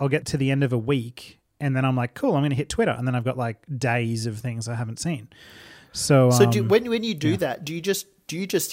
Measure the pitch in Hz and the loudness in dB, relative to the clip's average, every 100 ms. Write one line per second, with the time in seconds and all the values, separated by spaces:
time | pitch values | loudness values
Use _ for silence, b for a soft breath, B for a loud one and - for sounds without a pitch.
0 | 139 151 - 143 135 139 135 123 110 139 | 0 0 0 0 0 2 2 0 0 -2
1 | 117 - - - _ - 147 131 131 127 | -4 -12 -20 -20 _ -6 -2 0 0 0
2 | 120 - 277 156 147 131 147 - 220 117 | -2 -2 0 2 2 0 -2 -2 0 0
3 | 127 123 120 127 117 107 - 131 127 120 | -2 -2 -2 -2 -4 -6 -10 -4 0 0
4 | 113 113 117 107 123 117 110 117 113 117 | 0 -2 -4 -6 -6 -6 -6 -6 -6 -6
5 | 170 143 104 B B B B B B - | -6 -6 -10 B B B B B B -4
6 | - 139 127 123 120 110 113 214 247 233 | 4 6 8 6 6 4 4 2 2 -2
7 | 226 165 151 190 156 123 147 170 180 190 | -2 -2 0 0 -2 -4 -8 -6 -4 -4
8 | - _ - 160 190 160 - | -6 _ -10 -8 -2 -2 -2